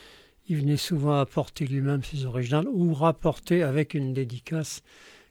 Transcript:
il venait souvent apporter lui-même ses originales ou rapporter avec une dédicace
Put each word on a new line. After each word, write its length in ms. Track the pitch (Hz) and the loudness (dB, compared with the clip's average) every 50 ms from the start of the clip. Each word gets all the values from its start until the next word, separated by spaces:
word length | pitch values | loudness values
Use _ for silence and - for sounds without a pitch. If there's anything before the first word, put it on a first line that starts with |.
| - - - - - _ _ _ _ - | -20 -20 -20 -20 -20 _ _ _ _ -4
il 80 | 165 | -2
venait 200 | 147 139 143 147 | 0 2 2 2
souvent 440 | 135 - - 175 143 139 147 147 139 | 0 0 -2 0 0 2 2 2 2
apporter 460 | 135 - - 156 131 - - - 151 | 0 0 -2 -4 -4 -4 -4 -6 -4
lui-même 360 | 127 139 135 135 139 143 135 | -2 0 0 0 0 0 0
ses 240 | 127 - 151 143 131 | -2 -4 -6 -6 -4
originales 400 | 127 117 127 123 120 147 151 180 285 | -4 -2 -4 -2 0 0 0 0 0
ou 240 | 247 180 175 170 | 0 2 2 2
rapporter 680 | 160 135 165 165 151 - - 160 - - - - 170 175 | 2 4 2 2 2 2 0 0 0 -2 -2 0 2 2
avec 320 | 165 135 131 156 147 - - | 2 2 2 0 0 0 -2
une 180 | 147 135 131 | -2 -2 -2
dédicace 680 | 127 135 131 117 123 120 - - 165 160 147 - - - - - - - - - - - - _ | -2 -2 -4 -4 -6 -10 -8 -6 -6 -4 -4 -6 -10 -14 -16 -20 -20 -20 -20 -20 -20 -20 -20 _